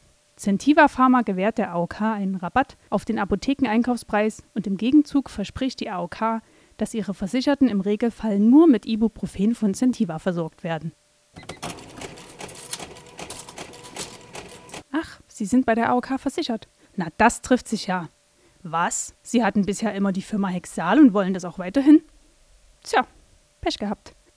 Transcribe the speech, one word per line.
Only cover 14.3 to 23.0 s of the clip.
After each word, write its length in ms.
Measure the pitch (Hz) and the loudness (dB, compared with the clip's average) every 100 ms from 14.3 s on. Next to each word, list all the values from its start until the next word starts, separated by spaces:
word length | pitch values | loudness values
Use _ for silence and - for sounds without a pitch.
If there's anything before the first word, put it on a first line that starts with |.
| - 175 - - - - | -18 -18 -18 -18 -18 -8
Ach, 300 | 294 - - _ | -8 -8 -14 _
Sie 160 | - | -10
sind 220 | 202 254 247 | 0 0 2
bei 80 | |
der 160 | 226 226 | 2 2
A 60 | 247 | 0
O 40 | |
K 180 | - 269 | -2 -6
versichert. 480 | 277 - 302 220 - _ _ - | -6 -6 -4 -6 -10 _ _ -8
Na, 120 | 165 - | -6 2
das 260 | 220 - | 2 2
trifft 240 | - 247 - | 0 0 0
sich 220 | 214 - | -8 -4
ja. 200 | 180 156 _ _ _ _ _ | -6 -6 _ _ _ _ _
Was? 520 | 165 165 196 - - - | -6 -2 -2 -4 -8 -14
Sie 220 | - 240 | -2 0
hatten 220 | 202 208 185 | 2 2 0
bisher 280 | 196 220 | -2 -4
immer 180 | 196 196 | -2 -2
die 100 | 190 | -2
Firma 260 | - 208 196 | -4 -4 -2
Hexal 500 | 180 - - 170 254 | -4 -8 -4 2 8
und 120 | 269 | 8
wollen 220 | 202 190 | 6 0
das 100 | 185 | -2
auch 140 | 180 190 | -6 -8
weiterhin? 440 | 180 277 277 311 - _ _ _ _ _ _ _ | -4 2 6 6 6 _ _ _ _ _ _ _
Tja, 220 | - 359 | -4 -2